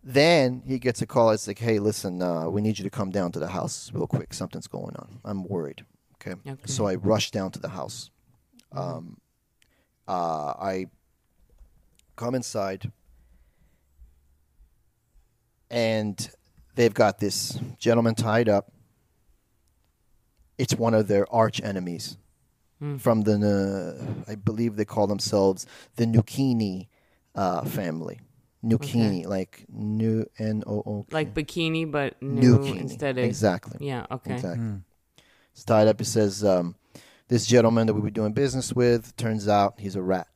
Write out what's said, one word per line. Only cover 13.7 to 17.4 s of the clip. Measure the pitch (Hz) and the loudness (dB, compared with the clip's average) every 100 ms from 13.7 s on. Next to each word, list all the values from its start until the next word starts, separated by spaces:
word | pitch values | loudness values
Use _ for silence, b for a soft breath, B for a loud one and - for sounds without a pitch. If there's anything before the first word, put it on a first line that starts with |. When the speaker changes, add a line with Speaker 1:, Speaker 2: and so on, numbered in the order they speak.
| _ _ _ - _ _ _ _ _ _ _ _ _ _ _ _ _ _ _ _ | _ _ _ -20 _ _ _ _ _ _ _ _ _ _ _ _ _ _ _ _
Speaker 1:
and | 117 113 110 107 98 - _ _ _ _ - | -2 0 0 -2 -6 -10 _ _ _ _ 4
they've | 117 | 4
got | 107 107 - | 6 2 4
this | 101 - | -2 -2